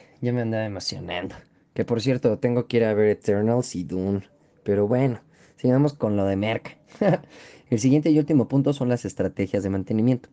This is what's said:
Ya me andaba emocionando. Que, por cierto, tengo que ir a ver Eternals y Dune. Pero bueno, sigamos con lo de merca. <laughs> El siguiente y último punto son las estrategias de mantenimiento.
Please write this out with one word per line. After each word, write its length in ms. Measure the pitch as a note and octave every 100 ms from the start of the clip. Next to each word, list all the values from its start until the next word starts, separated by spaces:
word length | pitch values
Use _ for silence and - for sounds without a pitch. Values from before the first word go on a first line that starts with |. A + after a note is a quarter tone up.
| _ _
Ya 100 | A#2+
me 100 | B2
andaba 240 | A#2 A2+ A2
emocionando. 720 | G2 - - F2 F2 F#2 - - _ _
Que, 120 | - -
por 160 | A#2
cierto, 360 | A2+ B2+ B2 G#2+
tengo 300 | B2 A#2+ A#2+
que 100 | A#2+
ir 60 |
a 100 | A2+
ver 160 | G#2 G#2+
Eternals 640 | G2+ - G2+ A2 A#2+ B2 F2+
y 80 |
Dune. 460 | E2 F#2 F#2+ G2 - _ _ _
Pero 240 | - G2+ G#2
bueno, 340 | B2 C3+ A2+ - _ _ _
sigamos 380 | B2+ B2+ D3
con 220 | C#3+ A2 G2+
lo 100 | G2
de 100 | G2
merca. 420 | G#2 A2 - - _ -
<laughs> 220 | G#3 - - - - - _
El 80 | A2+
siguiente 320 | B2+ D3 D#3+
y 80 | D3+
último 280 | D3+ D3+ A2
punto 260 | C#3 C#3
son 160 | C#3 B2
las 140 | B2
estrategias 600 | G2 - F#2+ - G2 G2+
de 80 | G2
mantenimiento. 580 | F#2+ F#2 A2 A#2 B2+ -